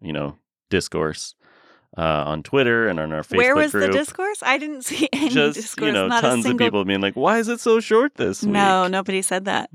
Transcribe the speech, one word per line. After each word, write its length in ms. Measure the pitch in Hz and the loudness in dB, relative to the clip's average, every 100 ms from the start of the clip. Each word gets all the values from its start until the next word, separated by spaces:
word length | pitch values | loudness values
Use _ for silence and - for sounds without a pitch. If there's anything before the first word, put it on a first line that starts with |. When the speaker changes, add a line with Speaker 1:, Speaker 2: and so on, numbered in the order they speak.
Speaker 1:
you 140 | 82 | -8
know, 240 | 76 71 - _ _ _ | -6 -6 -10 _ _ _
discourse, 640 | 92 - 82 78 78 - _ _ _ _ _ _ - | -4 -2 -4 -4 -6 -14 _ _ _ _ _ _ -4
uh, 260 | 82 78 73 | 0 0 -2
on 160 | 78 | -6
Twitter 460 | 73 135 123 117 113 | -2 0 2 2 0
and 100 | 82 | -2
on 140 | 78 | -4
our 80 | 78 | -6
Facebook 160 | 78 - | -2 2
Speaker 2:
Where 180 | 247 | 2
was 180 | 294 302 | 2 2
Speaker 1:
group. 200 | 208 190 | 0 2
Speaker 2:
the 60 | 196 | 0
discourse? 440 | 302 - 381 415 | -2 -6 -6 -4
I 140 | - 262 | -2 -2
didn't 260 | 302 285 | -2 -8
<laughs> 40 | 254 | -8
see 240 | 294 294 | -4 -2
any 160 | - 311 | 0 0
Speaker 1:
Just, 280 | - 147 147 | 2 2 -2
Speaker 2:
discourse. 300 | 220 - 220 | -10 -4 -2
Speaker 1:
you 40 | |
know, 160 | - - | 0 2
Speaker 2:
Not 160 | 233 | 2
a 40 | 127 | 2
Speaker 1:
tons 180 | 123 117 | 2 0
of 20 | |
Speaker 2:
single 180 | 123 - | 2 2
Speaker 1:
people 200 | 104 95 | 2 0
being 160 | 98 | 0
like, 140 | 98 107 | 0 0
"Why 220 | 156 226 | 2 2
is 100 | 220 | 0
it 120 | 240 | -2
so 200 | 240 226 | 2 2
short 340 | 220 220 285 | 4 4 4
this 280 | - - 196 | 0 -4 0
Speaker 2:
No, 420 | 208 202 196 185 | 0 2 4 4
Speaker 1:
week?" 80 | 185 | 2
Speaker 2:
nobody 280 | 190 196 190 | 0 -2 -4
said 240 | 190 185 | -2 -2
that. 240 | 196 - - | -2 -4 -4